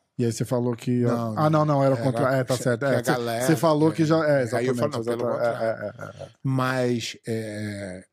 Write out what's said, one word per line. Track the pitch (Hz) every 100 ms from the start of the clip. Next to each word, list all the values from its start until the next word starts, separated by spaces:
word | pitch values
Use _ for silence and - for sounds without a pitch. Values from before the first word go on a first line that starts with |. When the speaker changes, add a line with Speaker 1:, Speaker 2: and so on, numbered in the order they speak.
| _ -
Speaker 1:
E | 117
aí |
você | 110 120
falou | 123 123 117
que | 127 123
Speaker 2:
Não, | 123 120 113 110
Speaker 1:
ah, | 156
não, | 156 151
não, | 139
era | 135 123
o |
Speaker 2:
era | 131
Speaker 1:
contrário. | 117 127 135
É, |
tá | 123 127
Speaker 2:
que |
Speaker 1:
certo. | 127 117
Speaker 2:
a | 139
Speaker 1:
É, | 123
você, | 123
Speaker 2:
galera | 123 120 117 131
Speaker 1:
você | 156
falou | 165 151 160
Speaker 2:
é. | 160
Speaker 1:
que | 151
já, | 160
é, | 151 143 120 117
Speaker 2:
Aí | 127
eu |
Speaker 1:
exatamente, | 120
Speaker 2:
falo, | 147
não, | 127
pelo | 117 120 120
Speaker 1:
exatamente. | 117 120
É, | 120 113
Speaker 2:
contrário. | 110 104 107 104 -
Speaker 1:
é, |
é, | -
é. | _
Speaker 2:
Mas, | 135 131 127 131 123 120 113 - 120
é, | 110 110 104 104 101 95 92 -